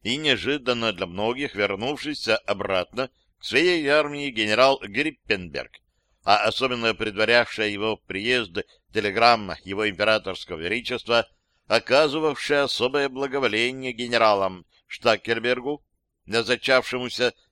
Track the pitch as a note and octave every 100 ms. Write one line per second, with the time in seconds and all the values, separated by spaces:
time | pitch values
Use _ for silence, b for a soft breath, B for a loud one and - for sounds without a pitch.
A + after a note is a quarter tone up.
0 | G#2+ C#3 D3+ A#2 G2 C#3+ B2 A#2+ A2+ F2+
1 | F#2 F2+ G#2+ B2+ C#3+ G2 G2+ G2 B2 D3
2 | D3 C#3+ - A2 - G2+ G2 F#2 F2+ A#2
3 | C3 _ _ _ - B2 F3 E3+ C#3+ D3+
4 | D3 C#3+ C#3+ A2 G#2+ A2 C3+ C3+ G2+ G2+
5 | D3+ - - G2+ F2 C#2 - - _ _
6 | _ _ - G#2 G#2+ - C3 B2 A2+ G#2
7 | A2 G2 A2 A#2+ A#2+ - G#2+ G2+ A2 G#2
8 | - F#2+ A2+ B2+ G#2 F2+ - b _ A2
9 | G2+ G2 A#2 A2+ G2 D#2+ F2+ G2 G#2+ F2+
10 | G#2 A2 F#2+ F2+ - D#2+ E2+ A#2 A#2 B2
11 | - A#2 G#2+ _ _ _ - A2+ - C3
12 | D#3 D3+ D#3 C3+ - C#3+ C3+ - B2 C#3+
13 | C#3 B2+ C#3 C3+ B2 G#2+ B2 C3 C3 A2+
14 | A#2+ A#2 A2 G2+ F#2+ F#2 - _ - -
15 | A#2+ G#2+ - A2+ A#2 B2+ B2 D3 _ _
16 | _ _ - A2+ A2 B2 - C3 - B2+
17 | B2 - B2 - _